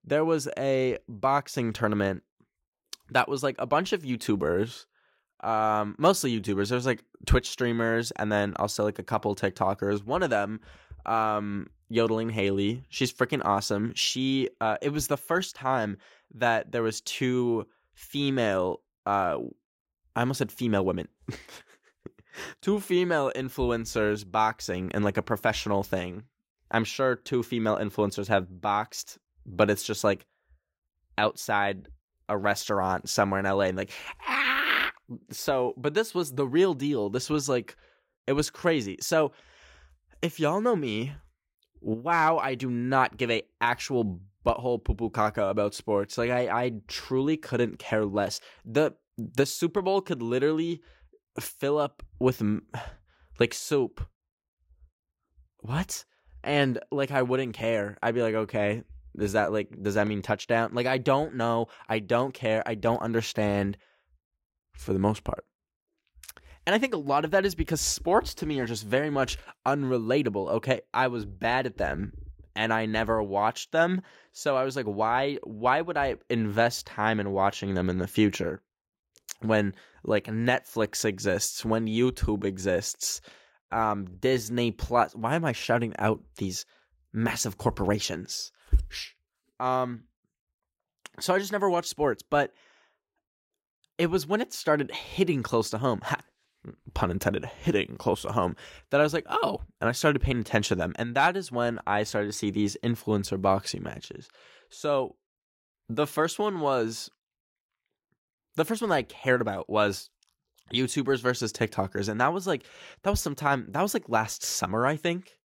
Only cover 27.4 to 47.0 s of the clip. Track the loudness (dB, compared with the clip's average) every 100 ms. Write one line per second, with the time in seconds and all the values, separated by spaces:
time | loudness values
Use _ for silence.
27.4 | -2 -2 0 0 -2 0 -2 -2 0 0
28.4 | 0 -6 -2 -2 -2 -10 -14 -18 _ _
29.4 | -12 2 2 2 -2 0 0 0 -6 _
30.4 | _ _ _ _ _ _ _ 0 0 0
31.4 | -2 2 2 -2 -10 -20 _ _ -4 0
32.4 | 2 0 0 0 2 0 0 2 2 2
33.4 | 2 2 2 0 -6 -10 -14 -10 -4 0
34.4 | 0 0 0 0 0 -6 _ -16 _ -6
35.4 | 0 2 0 0 -2 0 0 -2 -4 -2
36.4 | 2 4 4 2 0 0 0 -2 0 0
37.4 | 2 0 -2 -16 _ _ _ _ -2 0
38.4 | 0 0 2 2 0 -6 0 2 2 -2
39.4 | _ -20 -20 -20 -20 _ _ -4 -4 0
40.4 | 2 2 2 2 0 -2 -4 -8 _ _
41.4 | _ _ _ _ -4 -2 0 4 4 4
42.4 | 0 -2 -2 -2 2 4 2 2 0 0
43.4 | -2 _ 0 0 0 0 0 -4 -14 _
44.4 | -2 0 -2 -2 -2 -2 -2 2 0 2
45.4 | 0 2 0 -2 0 0 0 -2 0 0
46.4 | 0 0 -2 -4 -10 -12